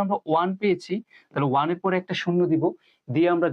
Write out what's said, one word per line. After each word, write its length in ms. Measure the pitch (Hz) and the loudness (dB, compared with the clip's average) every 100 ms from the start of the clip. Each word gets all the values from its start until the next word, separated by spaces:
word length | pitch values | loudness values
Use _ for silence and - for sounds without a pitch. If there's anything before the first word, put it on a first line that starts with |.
আমরা 140 | 196 202 - | 0 -2 0
ওয়ান 200 | 160 180 190 | 0 0 0
পেয়েছি, 340 | 208 175 - 196 - - _ | 0 -2 -4 -8 -8 -20 _
তাহলে 180 | - 139 | -2 0
ওয়ান 160 | 135 151 | 0 0
এর 60 | 180 | -2
পরে 120 | 190 180 | 0 -2
একটা 120 | 180 - | -2 -6
শূন্য 200 | - 175 175 | 0 0 2
দিব, 120 | 160 160 - _ _ - | 2 0 -4 _ _ -4
দিয়ে 200 | 131 170 170 | 0 2 2
আমরা 140 | 165 | 0